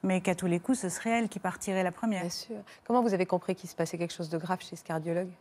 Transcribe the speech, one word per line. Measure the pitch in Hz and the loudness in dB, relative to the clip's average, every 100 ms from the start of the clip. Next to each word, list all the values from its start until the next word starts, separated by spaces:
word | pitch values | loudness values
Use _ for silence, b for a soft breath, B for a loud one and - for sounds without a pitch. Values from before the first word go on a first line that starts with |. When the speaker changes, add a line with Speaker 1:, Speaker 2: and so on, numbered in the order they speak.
Speaker 1:
mais | 196 185 | 2 2
qu'à | 180 | 2
tous | 175 185 | 0 2
les | 175 | 0
coups, | - 262 | 2 0
ce | 185 | 0
serait | - 226 | -2 0
elle | 233 226 | 2 0
qui | 196 | -2
partirait | 185 180 - 190 | -4 -4 -2 2
la | 185 | 0
première. | 175 226 196 | 0 0 0
Speaker 2:
Bien | 175 | -2
sûr. | - - 214 202 B - | -6 -8 -10 -12 B 2
Comment | 240 | 4
vous | 233 | 6
avez | 190 180 | 4 4
compris | 180 - | 2 0
qu'il | 185 175 | -4 -4
se | - | -2
passait | 165 170 | -2 0
quelque | 170 | -4
chose | - 165 | -4 -4
de | 165 | -4
grave | 160 185 | -2 -2
chez | - 165 | -4 -14
ce | - | -4
cardiologue ? | 160 160 170 185 175 | -4 0 -2 -2 -8